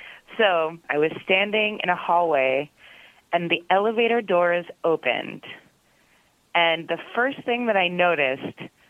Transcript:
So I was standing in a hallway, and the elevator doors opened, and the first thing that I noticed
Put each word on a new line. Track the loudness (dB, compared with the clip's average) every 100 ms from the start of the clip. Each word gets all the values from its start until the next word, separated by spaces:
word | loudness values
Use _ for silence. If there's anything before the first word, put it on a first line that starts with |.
| -18 -20 -10 2
So | 2 2 0 -4 -4
I | 0
was | 0 -2
standing | 0 2 2 0 -2 -2
in | -2
a | -2
hallway, | 2 2 4 2 2 0 -2 _ -20 -20 -20 _ -4
and | -2 0
the | -2 2
elevator | 2 2 0 0 0
doors | 2 2 2 0 -4 -4
opened, | 0 0 0 -2 -4 -12 -14 -20 _ _ _ _ _ _ _ _ _
and | 2 2 0 -4
the | -8 -6 -2
first | -2 -4 -4
thing | -2 0
that | 0
I | 0
noticed | 2 2 2 0 -2 -8 -12 -16 _ _